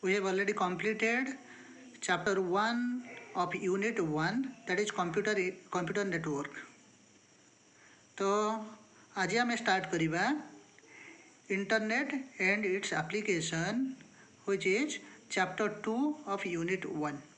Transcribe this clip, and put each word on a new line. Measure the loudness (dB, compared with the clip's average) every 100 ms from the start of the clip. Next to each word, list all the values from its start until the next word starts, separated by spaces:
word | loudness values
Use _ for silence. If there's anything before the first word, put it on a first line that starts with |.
We | 2
have | 2
already | 2 2 2
completed | 2 0 2 0 2 2 2 0 -6 -12 -20 -20 -18 -20 -10
chapter | -2 0 2 2
one | 2 2 2 0 -2 -4 -6 -14 -8 -2
of | -2
unit | 0 0 2 2 0
one, | 0 2 2 0 -2 -6 -2
that | 0
is | 0
computer, | 0 0 0 2 2 0 -4 -4
computer | -2 0 0
network। | 0 0 0 -2 -4 -10 -14 -20 -20 -20 -20 -20 _ -20 -20 -20 -20 -20 -20 -20 -18 0
तो | 4 4 4 0 -6 -14 -20 -20 -10 -2
आज | 2 2
आम | 2 2
स्टार्ट | 2 2 2
करिबा | 0 2 2 2 0 -4 -18 -20 -20 -20 -20 -20 -20 -20 -20 -6 -4
internet | 0 0 2 0 0 -4 -6 0 2
and | 2 2
its | 0 0
application, | -2 0 -2 2 0 2 0 0 0 -2 -4 -16 -20 -20 -10 -2
which | 0 4
is | 2 2 -4 -10 -20 -4
chapter | 0 0 2 -2 0
two | -2 2 2 0 -4
of | -4
unit | -2 -2 0 -2 -2 -2
one। | -2 -4 -12